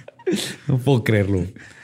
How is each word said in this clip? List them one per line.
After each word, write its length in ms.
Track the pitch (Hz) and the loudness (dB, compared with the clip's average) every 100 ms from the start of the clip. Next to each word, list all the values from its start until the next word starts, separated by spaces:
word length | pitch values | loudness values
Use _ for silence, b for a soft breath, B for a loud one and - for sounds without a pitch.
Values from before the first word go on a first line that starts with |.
| B - - - - - - | B -10 -4 -2 -4 -8 -2
No 100 | 131 | 0
puedo 260 | 135 127 | 2 2
creerlo. 420 | 107 104 98 95 90 - B B | 4 2 2 0 -2 -8 B B